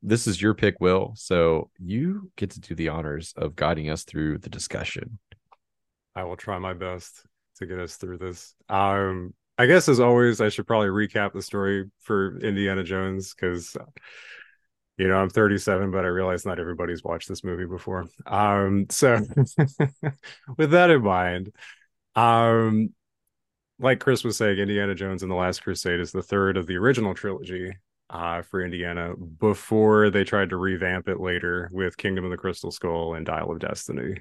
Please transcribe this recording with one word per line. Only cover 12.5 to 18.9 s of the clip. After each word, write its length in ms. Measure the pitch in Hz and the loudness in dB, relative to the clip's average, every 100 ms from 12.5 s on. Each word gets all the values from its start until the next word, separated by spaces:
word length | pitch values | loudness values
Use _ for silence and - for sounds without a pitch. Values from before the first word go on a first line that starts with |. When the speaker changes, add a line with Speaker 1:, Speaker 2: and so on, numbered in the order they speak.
| 98 98 95 | 0 0 -2
Speaker 2:
Jones, 500 | 87 95 95 95 95 | -2 -4 -4 -6 -8
'cause, 420 | - 92 87 85 - - - - - - - - _ _ _ _ _ | -6 -4 -4 -8 -14 -16 -20 -20 -20 -20 -20 -20 _ _ _ _ _
you 100 | 95 | 2
know, 80 | 95 | 4
I'm 140 | 95 | 2
thirty-seven, 600 | - 107 98 - 95 98 | 4 4 4 2 0 0
but 140 | 95 92 | -2 -2
I 40 | |
realize 360 | 90 92 92 101 | 0 0 -2 -4
not 140 | 87 | -6
everybody's 440 | 85 85 87 85 | -6 -6 -6 -6
watched 240 | 80 82 - | -6 -8 -8
this 160 | 90 | -10
movie 220 | 90 87 90 | -8 -6 -6
before. 400 | 90 - 92 87 _ - | -8 -8 -8 -8 _ -4
Um, 580 | 101 104 101 98 101 98 | 2 4 4 2 0 0